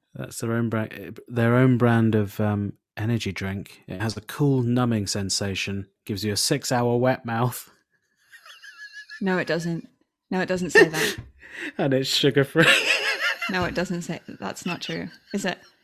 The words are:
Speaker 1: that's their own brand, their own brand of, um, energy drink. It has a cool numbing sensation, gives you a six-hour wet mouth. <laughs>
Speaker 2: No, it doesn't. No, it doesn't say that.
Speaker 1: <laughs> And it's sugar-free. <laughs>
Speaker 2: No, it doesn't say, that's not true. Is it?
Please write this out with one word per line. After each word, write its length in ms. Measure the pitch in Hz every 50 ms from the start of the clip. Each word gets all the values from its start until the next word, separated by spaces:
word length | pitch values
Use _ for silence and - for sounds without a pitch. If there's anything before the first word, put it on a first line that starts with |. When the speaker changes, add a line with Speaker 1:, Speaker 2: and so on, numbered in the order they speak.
| _ _ -
Speaker 1:
that's 240 | 131 131 - - -
their 140 | 123 113 113
own 160 | 117 117 113
brand, 500 | 113 110 110 - - - 92 78 110 - -
their 280 | - 123 117 117 117 120
own 220 | 127 131 131 123
brand 360 | 110 123 120 117 113 113 113 107
of, 260 | 107 104 98 - -
um, 340 | 107 104 104 104 101 98 - _ _ _ _
energy 340 | - 104 113 117 107 - 98
drink. 500 | 87 - 95 95 98 98 - - - - _
It 120 | - 90 92
has 140 | - 220 202
a 60 | -
cool 400 | - - - - 147 143 135 127
numbing 460 | 120 120 120 123 123 120 113 107 98
sensation, 800 | - - 104 98 92 - - 101 98 95 92 - 98 98 98 98 - _ _ _
gives 180 | - 107 92 104
you 100 | 104 101
a 40 |
six-hour 600 | - - - 151 131 - - 131 120 120 120 120
wet 280 | 120 123 127 131 - -
mouth. 440 | 117 113 117 123 120 - - - - _
<laughs> 40 | _ _ _ _ _ _ _ _ _ _ _ - - - - - - - - - - - - - 855 - - - -
Speaker 2:
No, 160 | 202 190 185
it 100 | 180 147
doesn't. 400 | - 156 170 165 170 165 160 - - _ _ _ _ _ _ _ _
No, 100 | 190 185
it 60 | 175
doesn't 240 | - 185 180 180 156
say 180 | - 427 - 160
that. 260 | 156 156 147 - - - - - - _ -
Speaker 1:
<laughs> 300 | - - - - 294 -
And 160 | - 170 139 131
it's 160 | 131 135 -
sugar-free. 560 | - - - 139 120 143 135 - - 160 165 - - - - - - - -
<laughs> 440 | - - - - - - - - -
Speaker 2:
No, 120 | 190 185 175
it 80 | - -
doesn't 260 | 170 180 185 180 175 170
say, 160 | - 160 - - - - -
that's 260 | - - - - -
not 160 | 185 170 -
true. 260 | - - 165 170 180 170 - - _ - -
Is 120 | 202 202
it? 140 | 185 - - - - _ _